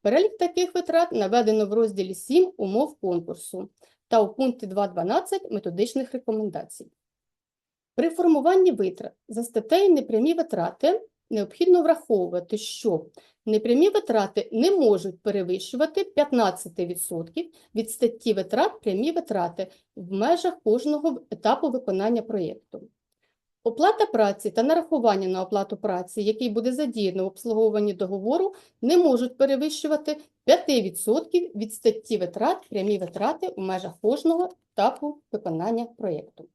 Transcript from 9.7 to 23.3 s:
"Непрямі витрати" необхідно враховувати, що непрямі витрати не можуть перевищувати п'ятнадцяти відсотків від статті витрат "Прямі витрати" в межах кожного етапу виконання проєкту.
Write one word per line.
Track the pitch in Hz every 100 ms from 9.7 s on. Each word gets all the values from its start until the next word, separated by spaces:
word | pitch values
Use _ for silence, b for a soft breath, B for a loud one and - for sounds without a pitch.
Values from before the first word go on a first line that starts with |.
| 339 403
"Непрямі | 311 226 220 277
витрати" | 330 330 190 170 - 294 427 - _ _
необхідно | 214 202 - 349 359
враховувати, | 320 320 - 214 175 175 175 214
що | - - 226 160 - b b b -
непрямі | 214 220 247 392
витрати | 403 - 220 196 - -
не | 226 330
можуть | 392 247 196 185 175
перевищувати | 208 196 180 190 - 247 311 349
п'ятнадцяти | 392 - 294 247 202 185 175 - 175
відсотків | 175 - 170 165 - 339 b b 214
від | 220
статті | - 233 233 233
витрат | 196 185 220 381 -
"Прямі | 220 190 285
витрати" | 339 330 202 170 170 185 b _ -
в | 180
межах | 196 240 339 359 349
кожного | 220 240 269 302 311 254 -
етапу | 208 214 262 311
виконання | 247 247 190 214 233
проєкту. | 226 214 160 - _ - - _ _ _ _